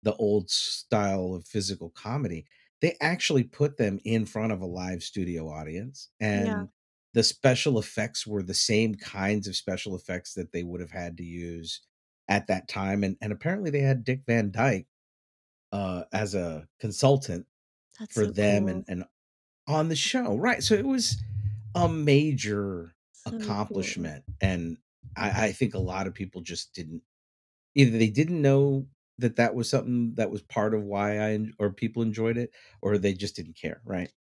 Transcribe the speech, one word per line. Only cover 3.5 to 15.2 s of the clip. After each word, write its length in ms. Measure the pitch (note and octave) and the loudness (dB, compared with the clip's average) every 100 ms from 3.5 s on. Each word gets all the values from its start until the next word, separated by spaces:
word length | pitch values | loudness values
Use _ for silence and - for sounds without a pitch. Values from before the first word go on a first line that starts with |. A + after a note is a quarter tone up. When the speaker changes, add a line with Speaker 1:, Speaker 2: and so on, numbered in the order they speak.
| - D3 C#3+ | 0 0 2
Speaker 1:
them 220 | A2 G2 | 0 0
in 220 | - A2+ G#2+ | 0 0 0
front 260 | - A2 | -2 -2
of 80 | G#2 | -2
a 60 | F#2 | -4
live 360 | F2+ F#2 F2+ | -6 -4 -6
studio 440 | - - F2+ E2+ D#2+ | -6 -6 -4 -4 -6
audience, 640 | D2+ D#2 E2 A#2 C#3 - _ | -8 -8 -8 -10 -14 -20 _
Speaker 2:
Yeah. 80 | G#2+ G#3 A3+ G#3+ | 0 2 2 -2
Speaker 1:
and 100 | G3+ _ _ _ _ | -6 _ _ _ _
the 80 | - | 2
special 560 | A2 - C3+ B2 - B2 | 2 4 4 4 2 0
effects 480 | - - A#2+ - - | -2 -4 -4 -4 -6
were 160 | G#2 | -4
the 100 | F#2 | -2
same 440 | G2 - G#2+ A2+ G#2 | 0 2 4 4 0
kinds 500 | - G2+ G2 G#2+ G2 | -8 -2 0 0 -2
of 80 | F2+ | -6
special 380 | - F#2 - | -4 -4 -4
effects 400 | F#2 - F2+ - | -8 -6 -6 -6
that 160 | - E2 | -10 -6
they 100 | F2+ | -6
would 160 | F2 F2 | -6 -8
have 100 | E2+ | -8
had 260 | F#2+ F2 E2+ | -8 -10 -10
to 60 | |
use 560 | F2 E2+ F2 E2+ D#2+ - _ _ _ _ - | -10 -8 -8 -8 -10 -12 _ _ _ _ -2
at 200 | G#2+ - | -2 2
that 180 | F#2+ - | -2 -2
time. 360 | - G2 G2+ | -4 0 0
And, 120 | G2 F#2+ | 0 -2
and 100 | G#2+ | -6
apparently 380 | G#2 D#3 F#3+ F#3 | -4 -4 -2 -2
they 100 | C#3+ | 2
had 200 | C#3 B2+ | 2 2
Dick 200 | A2+ C3 C3+ | 0 -4 2
Van 240 | A#2 G#2 | 2 2
Dyke, 380 | G2 B2+ G2+ - _ _ _ | 2 2 2 -4 _ _ _